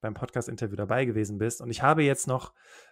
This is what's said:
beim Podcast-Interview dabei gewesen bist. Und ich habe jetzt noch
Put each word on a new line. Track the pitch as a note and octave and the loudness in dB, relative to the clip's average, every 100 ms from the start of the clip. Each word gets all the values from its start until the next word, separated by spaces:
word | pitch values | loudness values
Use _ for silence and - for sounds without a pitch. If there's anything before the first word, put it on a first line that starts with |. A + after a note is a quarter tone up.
beim | A2 | -8
Podcast-Interview | G#2+ - B2 - A2 A2 G2+ | -6 -6 -4 -4 -4 -4 -4
dabei | G2+ A#2+ | 0 0
gewesen | B2+ A2 G#2 G2+ | 2 0 0 -2
bist. | A2 - | -2 -4
Und | A#2+ | -6
ich | A2 | 0
habe | C3 D#3+ | 4 6
jetzt | C#3+ C3+ - | 4 4 0
noch | B2+ - - - - - | -2 -4 -18 -20 -20 -20